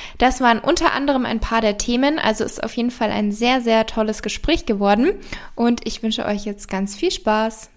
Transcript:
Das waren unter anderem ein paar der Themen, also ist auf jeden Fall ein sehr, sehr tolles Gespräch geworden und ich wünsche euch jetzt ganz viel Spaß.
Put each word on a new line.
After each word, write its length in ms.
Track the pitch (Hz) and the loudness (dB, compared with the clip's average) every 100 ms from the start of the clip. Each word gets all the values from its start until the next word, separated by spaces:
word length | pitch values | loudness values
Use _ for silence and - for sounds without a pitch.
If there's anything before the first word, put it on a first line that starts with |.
| - - | -10 2
Das 240 | 254 254 | 2 4
waren 160 | 247 226 | 4 4
unter 340 | - 349 330 | 2 2 2
anderem 320 | - 277 262 | 2 2 2
ein 160 | 240 226 | 0 -2
paar 220 | - 226 | 0 0
der 160 | 220 208 | 0 0
Themen, 400 | - 240 277 311 | -2 2 2 2
also 260 | - 220 | 0 0
ist 180 | 202 - | -2 -4
auf 140 | 220 - | -4 -2
jeden 140 | 240 | -4
Fall 200 | - 214 | -2 -2
ein 220 | 208 208 | 0 -2
sehr, 300 | 208 240 262 | 0 2 2
sehr 240 | 233 226 220 | 2 2 2
tolles 340 | 226 214 214 | 0 -2 -2
Gespräch 460 | 208 - - 330 - | -4 -4 0 0 0
geworden 460 | 202 202 208 294 - - - - | 0 4 4 4 0 -6 -14 -10
und 320 | - 233 240 226 | 0 0 2 -2
ich 160 | - | -4
wünsche 240 | 226 220 214 | -4 -2 -4
euch 180 | 208 | -4
jetzt 240 | 208 202 - | -6 -6 -6
ganz 260 | 190 202 | -4 -4
viel 180 | - 349 | -2 -2
Spaß. 580 | - - 214 220 220 - | -2 0 0 0 -4 -12